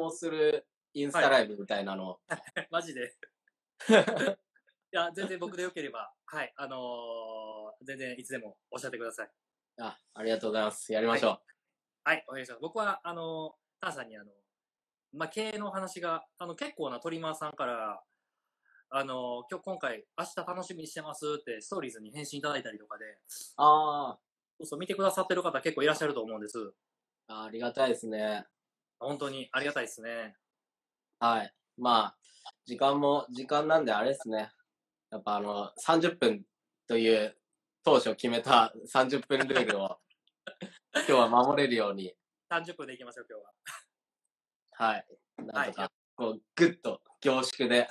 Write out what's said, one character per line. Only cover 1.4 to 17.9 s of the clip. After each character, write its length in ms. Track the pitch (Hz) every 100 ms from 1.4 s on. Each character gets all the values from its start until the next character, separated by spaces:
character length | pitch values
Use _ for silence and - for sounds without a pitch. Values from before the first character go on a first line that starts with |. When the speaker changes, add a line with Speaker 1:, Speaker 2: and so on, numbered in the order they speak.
| 107
Speaker 1:
ブ 100 | 101
み 80 | 98
た 140 | 104
い 60 | 98
な 100 | 95
の。 240 | 95 90 -
Speaker 2:
は 80 | 160
い。 320 | - - -
<laughs> 0 |
マ 120 | 165
ジ 120 | 165
で？ 220 | 131 123 - - _ _ _ _ -
Speaker 1:
<laughs> 80 | -
Speaker 2:
い 80 | 214 214 226 - 196 _ _ _ _ _
や、 180 | 180 170
全 120 | 165 196
然 100 | 185
僕 160 | 175 180
で 80 |
よ 80 | 180
け 100 | 175
れ 80 | 143
ば、 240 | 117 101 - -
は 180 | 151
い、 100 | 131 -
あ 100 | 135
の 80 | 131 123 120 117 117 110 110 110 107 107 -
ー、 40 | 131
全 120 | 135
然 220 | 131 123
い 60 | 123
つ 40 |
で 100 | 131
も 180 | 107 - _
お 60 | 127
っ 40 |
し 40 |
ゃ 60 | 131
っ 20 |
て 60 | 117
く 80 | 117
だ 60 |
さ 100 | 113
い。 80 | 104 _ _ _ _ -
Speaker 1:
あ、 180 | 110 - _
あ 100 | 110
り 80 | 113
が 60 | 110
と 100 | 110
う 20 |
ご 60 | 110
ざ 80 |
い 0 | 107
ま 60 |
す。 200 | 104 -
や 80 | 107
り 80 | 113
ま 100 | 113
し 60 |
ょ 40 | 113
う。 40 | - _ _ _ _ _ _
Speaker 2:
は 100 | 151
い。 40 | 160
は 40 |
い、 40 | -
お 60 |
願 80 | 131
い 40 | 127
し 40 |
ま 60 | 117
す。 60 |
僕 140 | 160 226
は、 240 | 202 190 175
あ 60 |
の 420 | 170 165 160 156 - _ _
ー、 60 | 185
タ 40 |
ン 20 |
さ 80 | 139
ん 80 | 113
に 80 | 107
あ 60 | 104
の、 80 | 101 _ _ _ _ _ _ _
ま 140 | 143 160
あ、 20 |
経 220 | 214 214
営 40 | 214
の 100 | 208
お 40 |
話 300 | 190 185 180
が、 260 | 170 165 - -
あ 80 | 175
の、 100 | 165
結 180 | 302
構 160 | - 143
な 100 | 123
ト 100 | 165
リ 100 | 165
マ 120 | 160
ー 40 | 151
さ 120 | 151
ん 60 |
か 120 | 147 127
ら、 380 | 117 107